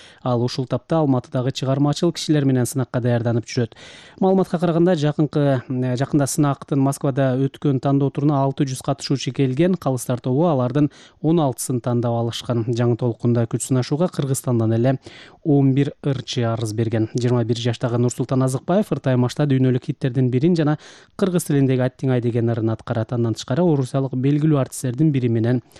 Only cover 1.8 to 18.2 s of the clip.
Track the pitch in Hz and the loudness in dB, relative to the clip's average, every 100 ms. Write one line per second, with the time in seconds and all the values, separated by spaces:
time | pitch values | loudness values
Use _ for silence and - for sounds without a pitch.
1.8 | 143 143 175 - - 151 135 127 120 135 | 2 2 -2 -2 0 0 2 2 0 -2
2.8 | 127 127 120 120 117 117 - - 117 - | -4 -2 0 0 0 -2 -2 -4 -4 -6
3.8 | - - - - 190 190 180 175 170 160 | -20 -20 -16 -2 2 2 2 0 0 2
4.8 | 170 175 147 147 151 151 143 135 - 127 | 2 2 0 0 0 2 2 0 -2 -4
5.8 | 127 123 139 156 139 - 147 135 - 143 | -2 -2 0 0 0 0 0 0 -2 0
6.8 | 135 135 143 131 135 127 139 - 151 135 | 0 0 -2 0 0 0 -2 -2 -2 0
7.8 | 143 139 139 - 143 143 139 135 143 131 | 2 2 0 0 0 2 0 0 -4 -4
8.8 | - 139 - 139 - 123 139 127 175 185 | -4 -4 -2 -4 -2 -2 0 2 0 0
9.8 | - 131 - 123 - 127 175 139 123 123 | -2 -4 -4 -4 -2 0 2 2 0 2
10.8 | 147 - - _ 151 170 143 123 - 127 | 0 -2 -20 _ 0 2 2 -2 -4 -4
11.8 | 123 120 120 117 117 - - 120 113 117 | -2 0 0 0 -2 -4 -4 -2 -2 0
12.8 | 120 117 127 113 120 120 117 120 - 131 | 2 2 -2 -2 0 0 0 -4 -2 -2
13.8 | 123 147 180 - 139 135 - 120 113 113 | 0 -2 -2 -2 -4 -4 -2 0 2 2
14.8 | 123 131 - - - - - 143 135 131 | 2 0 -4 -20 -20 -8 0 2 4 2
15.8 | 139 - 147 127 117 - 117 113 113 107 | 0 -4 -6 -6 -6 -4 -2 -2 -4 -4
16.8 | 110 110 110 - 123 123 113 117 120 117 | -2 -2 -2 -2 0 0 0 -2 -4 -4
17.8 | 127 120 120 - | -2 0 0 -2